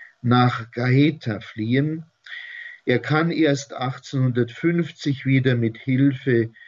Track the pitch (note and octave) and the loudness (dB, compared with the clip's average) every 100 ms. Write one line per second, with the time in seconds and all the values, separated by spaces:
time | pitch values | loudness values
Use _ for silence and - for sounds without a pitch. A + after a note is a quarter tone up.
0 | - _ A#2+ B2 B2 A#2+ - - B2 B2+ | -20 _ 2 4 4 0 -8 -4 2 4
1 | D3+ D#3 - G#2 - - A2 C3 D3+ D#3+ | 4 2 -4 -6 -8 -6 -2 0 0 -4
2 | D#3+ _ - - - - - - - A#2+ | -12 _ -18 -16 -16 -16 -18 -8 -2 0
3 | - D#3 E3+ D#3+ D#3 C#3 - C3+ B2+ C3 | 2 0 0 2 2 0 -4 -8 -8 -8
4 | - C#3 B2+ A#2+ A#2 - E3 E3+ E3 - | -6 -2 0 0 -2 -2 -2 0 -4 -6
5 | D3 C3+ C3 C3+ C3 A#2+ A2+ A2+ - C3 | -6 -4 0 2 2 2 0 -4 -2 2
6 | C#3 C3 C3+ A#2 A2+ - | 2 0 0 0 0 -6